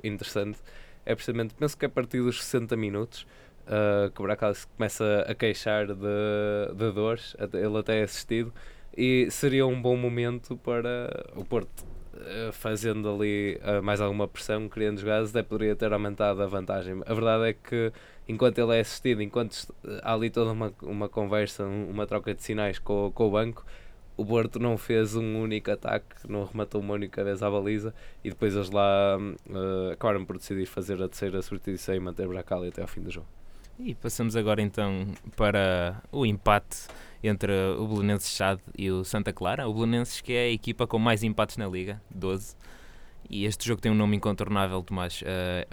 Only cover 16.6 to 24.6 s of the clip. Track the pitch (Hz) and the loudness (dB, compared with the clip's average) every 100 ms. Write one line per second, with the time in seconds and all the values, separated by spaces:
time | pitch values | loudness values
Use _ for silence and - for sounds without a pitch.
16.6 | 92 95 92 95 - 110 113 110 113 104 | -2 -2 -4 -6 -2 0 4 4 2 0
17.6 | - 120 113 - - - - 110 127 120 | -2 0 0 -2 -14 -14 -8 4 4 6
18.6 | 117 113 110 - 131 107 104 120 113 - | 6 4 4 0 2 2 0 -2 -2 -4
19.6 | - - - 104 - 113 113 120 113 110 | -12 -12 -10 -6 0 0 2 2 2 2
20.6 | 110 - 69 104 104 - 101 104 101 - | -2 -4 -6 -4 -2 -2 0 2 0 -2
21.6 | 98 101 95 104 104 107 107 98 - 107 | -4 -2 -4 -4 -2 -2 -2 -4 -2 0
22.6 | 104 92 - 104 101 - 110 104 113 113 | 0 0 0 0 0 4 4 4 2 -2
23.6 | - - - - - - 107 117 113 113 | -12 -14 -16 -18 -10 -4 2 4 2 2